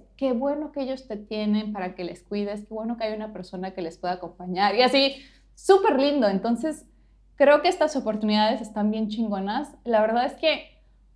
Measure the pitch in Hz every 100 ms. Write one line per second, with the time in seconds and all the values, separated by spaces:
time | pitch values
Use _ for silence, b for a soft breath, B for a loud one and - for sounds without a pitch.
0 | - - 269 233 277 294 302 233 247 262
1 | - 214 208 214 214 208 214 208 185 185
2 | 175 175 _ 208 202 208 208 220 226 233
3 | 220 214 214 185 180 180 190 190 165 165
4 | 180 180 175 - 180 185 202 208 247 269
5 | 269 269 B B B - - 392 427 262
6 | 285 285 208 190 226 233 311 - - _
7 | _ _ _ - 285 294 349 359 302 269
8 | 220 214 214 214 214 220 - 214 208 220
9 | 214 214 220 196 196 247 294 - 240 220
10 | 220 233 277 - 311 277 - _ _ _
11 | _